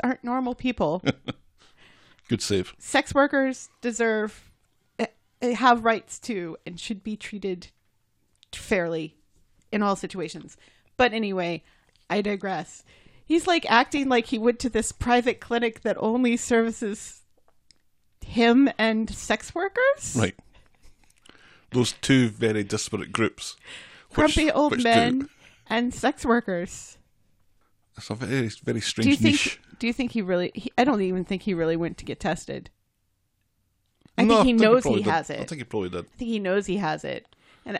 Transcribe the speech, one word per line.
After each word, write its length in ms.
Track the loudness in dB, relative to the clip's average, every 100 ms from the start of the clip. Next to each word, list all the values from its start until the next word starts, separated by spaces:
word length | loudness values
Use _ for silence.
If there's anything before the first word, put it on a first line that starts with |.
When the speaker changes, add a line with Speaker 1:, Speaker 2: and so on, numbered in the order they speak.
Speaker 1:
aren't 220 | -2 -4 -4
normal 300 | -4 -4 -4
people. 460 | -4 0 0 0 -2 -4 -6 -14 _ _ _
Speaker 2:
<laughs> 600 | _ -20 _ _ _ -4
Good 140 | -4
save. 320 | 0 -2 -2 -8
Speaker 1:
Sex 360 | -4 -2 0
workers 560 | 2 2 2 0 -4 -12 _
deserve, 720 | -6 -2 0 0 -2 -8 -20 _ _ _ _ -8
uh, 60 | -8 _ _ -6
have 440 | -4 2 4 4 4
rights 340 | 0 -4 -14
to, 380 | -8 -6 -6 -10 -14
and 120 | -12
should 240 | -10 -10
be 140 | -8 -10
treated 540 | -10 -8 -6 -6 -10 _ _ _ _ _ _ _ _
fairly 640 | -12 -2 0 0 -2 -6 _ _ _ _ _ -6
in 100 | 0
all 140 | 2 0
situations. 600 | -2 -8 -8 -10 -18 -20 _ _ _ 2
But 160 | 2
anyway, 500 | 2 -2 -2 -4 -6 _ _ _ _ -4
I 120 | -2
digress. 640 | -2 -2 -4 -6 -8 -14 _ _ -20 _ -2
He's, 220 | 0 2
like, 180 | 0 4
acting 380 | 2 2 0 0
like 160 | 0 0
he 120 | 0
went 220 | 0 0
to 100 | 0
this 220 | -2 -4
private 480 | -4 2 2 2 -2
clinic 440 | -4 -2 -2 -4
that 120 | -4 -2
only 380 | 0 2 2 0
services 840 | 2 2 2 -2 -6 -8 -12 -20 _ _ _ _ _ _ _ _ _ _ -8
him 440 | 2 4 6 4 2
and 320 | 0 0 -4
sex 460 | -6 -4 -4 -4 -6
workers? 600 | -4 0 0 0 -2 -2
Speaker 2:
Right. 180 | -2 -2 -20 _ _ _ -20 -20 _ _ -20 -20 -20 -20 -4
Those 200 | 0 0
two 360 | 0 2 4 4
very 340 | 2 0 0
disparate 480 | -2 -4 -4 -6 -4
groups. 440 | -2 -2 -2 -16 -16 -20 -20 -20 -20 -8
Which, 60 | 2 2 4
Speaker 1:
Grumpy 160 | 2
old 200 | 2 2
Speaker 2:
which 120 | 2
Speaker 1:
men 360 | 4 4 4 0
Speaker 2:
do? 100 | -6 _ -20 _ -6
Speaker 1:
and 260 | -4 -2
sex 320 | -2 -2 0 0
workers. 720 | 0 0 -6 -6 -12 -20 -20 _ _ _ _ _ _ _ _ _ -16
Speaker 2:
It's 140 | -10
a 60 | -8
very, 340 | -4 -2 -2 -6
very 180 | -4 -4
strange 240 | -4 0 2
Speaker 1:
Do 60 |
you 40 | 4
think, 160 | 4
Speaker 2:
niche. 260 | 2 0 -6 -16 -8
Speaker 1:
do 80 | -4
you 80 |
think 180 | -4 -4
he 80 | -4
really, 280 | 0 0 -2 -6
he, 160 | -6 0
I 60 |
don't 180 | 2 2
even 220 | 0 -2 -2
think 180 | -4
he 100 | -2
really 220 | 0 0 0
went 220 | -2 -6
to 60 | -12
get 140 | -6
tested. 520 | -4 -4 -6 -12 -14 _ _ _ _ _ _ _ _ _ _ _ _ _ _ 2
I 60 |
Speaker 2:
No, 140 | 6 6
Speaker 1:
think 40 | 6
he 60 |
Speaker 2:
I 40 | 6
think 20 |
he 40 | 6
Speaker 1:
knows 160 | 6
Speaker 2:
probably 180 | 4 2
Speaker 1:
he 20 | 2
Speaker 2:
did. 60 |
Speaker 1:
has 180 | 0 -2
it. 100 | -8
Speaker 2:
I 20 | -8
think 140 | -10
he 40 | -6
probably 240 | -4 -4
did. 160 | -6 -10
Speaker 1:
I 120 | -10
think 120 | -6
he 80 | -4
knows 260 | -2 -2 -2
he 120 | -2
has 260 | -2 -4
it. 240 | -8 -10 -12 _ _ _
And 120 | -12